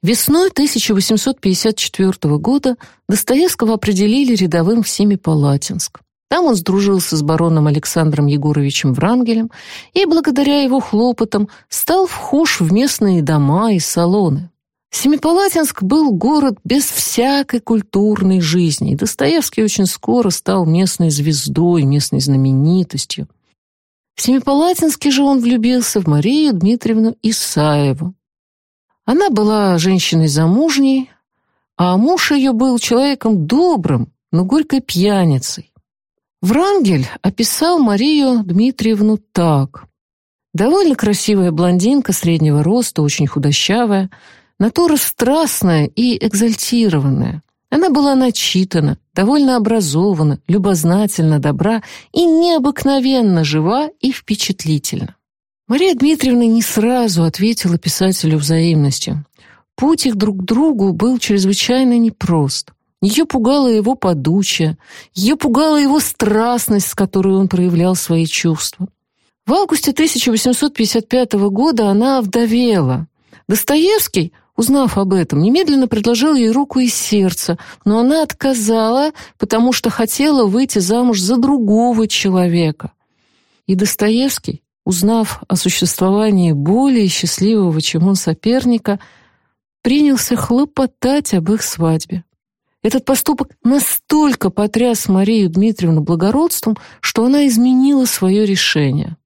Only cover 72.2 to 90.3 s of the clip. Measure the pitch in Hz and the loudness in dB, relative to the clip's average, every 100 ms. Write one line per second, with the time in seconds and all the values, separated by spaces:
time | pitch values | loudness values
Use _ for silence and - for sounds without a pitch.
72.2 | 208 233 233 226 247 202 135 127 160 _ | 0 0 0 0 2 2 0 -2 -6 _
73.2 | _ - - 208 - 294 349 427 - - | _ -20 -4 -4 0 2 2 0 0 -4
74.2 | 170 _ _ - 226 277 254 - 196 190 | -4 _ _ -4 0 2 2 0 0 0
75.2 | 170 143 175 294 339 277 254 214 214 233 | 0 0 2 2 2 2 2 0 0 0
76.2 | 294 294 226 233 285 262 247 - - 208 | 2 2 2 0 0 0 -2 -2 -2 0
77.2 | 190 175 - 170 - - - 214 247 311 | 0 -2 -6 -6 -8 -6 -2 2 2 0
78.2 | 302 - 269 254 208 226 220 247 302 302 | -2 -4 -4 -2 0 0 0 0 -2 -4
79.2 | - _ 202 220 240 247 240 - 220 - | -20 _ -2 0 2 0 -4 -2 -4 0
80.2 | 285 285 214 208 269 214 180 226 247 214 | 0 2 2 0 0 -2 0 0 0 0
81.2 | 185 247 262 285 214 214 240 226 220 - | 0 0 2 0 2 2 2 0 0 -2
82.2 | 196 185 180 170 165 147 - _ _ _ | 0 0 2 2 0 -4 -12 _ _ _
83.2 | _ _ _ _ - 190 202 - 208 233 | _ _ _ _ -4 0 0 0 0 0
84.2 | 269 - - 147 _ _ - 180 196 226 | 0 -4 -10 -12 _ _ -6 -2 0 0
85.2 | 220 - - 180 180 - 180 - 185 202 | -2 -6 -6 -2 -2 -2 -2 -2 0 2
86.2 | 220 202 175 147 143 214 277 247 196 - | 2 2 2 0 0 2 2 2 0 -2
87.2 | 170 - 196 220 185 156 156 160 175 196 | -6 -2 0 2 0 -2 -2 0 0 0
88.2 | - 156 220 254 247 233 - 202 - _ | -2 -4 0 0 0 0 -2 -6 -8 _
89.2 | _ _ _ _ _ _ - 277 294 262 | _ _ _ _ _ _ -2 2 2 2
90.2 | - | 0